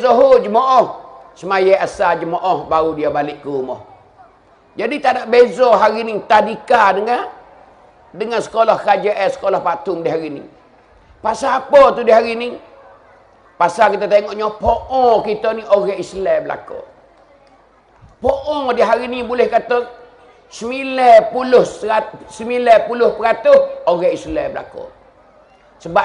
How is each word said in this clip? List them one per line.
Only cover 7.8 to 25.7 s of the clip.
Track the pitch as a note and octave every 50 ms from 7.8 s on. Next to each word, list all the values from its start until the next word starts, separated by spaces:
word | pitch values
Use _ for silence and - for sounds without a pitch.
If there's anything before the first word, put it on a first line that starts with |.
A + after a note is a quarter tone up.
| _ _ _ _ _ _
dengan | - E3+ A3 A3+ A#3 G#3
sekolah | - - - A3 A3+ A3 F#3+
kerajaan, | D3 - G#3 G3+ F#3+ F3+ G#3 G#3 G3 F#3+ F3+
sekolah | - - - G3 F3+ F3
patung | F3 F3 E3 - - G3 F3 E3
di | E3 D#3
hari | D#3 D#3+ D#3+ D3+ C#3+
ni. | - - - - _ _ _ _ _ _ _ _ _ _ _ _ _
Pasal | - G#3+ A3+ - C#4 C4 B3+ C4
apa | C4 C#4 D4 C#4+ C4+ A#3+ -
tu | A#3
di | A#3+ A3
hari | A3 A3+ A#3 A#3 A3+
ni? | A#3 A#3+ A#3+ - - - - - - - - - - _ _ _ _ _ _ _ _ _ _ _
Pasal | - - E3 - A3+ G#3+ G3+ G3
kita | F#3+ G#3
tengoknya | F3+ G#3 G#3 G#3 G3+ G3+ G#3 G#3+ G#3+ G#3+ -
po'o | G3 A#3 A#3 A3+ - - C4 C4 B3+ A#3+ A3 G3 -
kita | G#3+ G#3 G#3+ - A3 A3
ni | A3 G#3+
orang | - G3+ G3+ F#3+ G3 G3
Islam | F3 F3 - F3+ F#3+ F#3+ E3+ D#3+ D#3 D3+
belaka. | D3 C3+ - - - - - - - _ _ _ _ _ _ _ _ _ _ _ _ _ _ _ _ _ _ _ _ _ _ - - _ _
Po'o | - C4 C4+ C#4 - D4 D4+ D4 C4+ B3 A#3+
di | A#3 G#3+
hari | G#3 A3+ A#3 B3+ A#3+
ni | B3 B3 A#3+
boleh | A3 B3 B3 - A3
kata | A#3 A3+ A3+ - B3 A#3+ A#3+ - - - - - - _ - - _ _ _ _
sembilan | - - G#3+ A#3+ B3+ C4+ C4+ C4+ C4 C4 B3+ A#3+ A3+ G#3+ - A3
puluh | A#3 B3 B3+ B3+ B3+ - -
serat-, | - - - G#3 G#3+ A3 A3 G#3+ - - - - -
sembilan | - - A3+ A#3 B3 B3 A#3+ A#3 A3+ G#3 -
puluh | A3 A#3+ A#3+ A#3 G#3 -
peratus | - G#3+ A3+ A3 - - D4 C#4 C#4 - - - - - D#3+
orang | F3 E3+ F3+ E3+
Islam | D#3+ D3+ - D#3+ D#3 D3+ C#3 C#3
belaka. | D3 C#3+ - - - - - - - _ _ _ _ _ _ _ _ _ _ _ _ _ _ _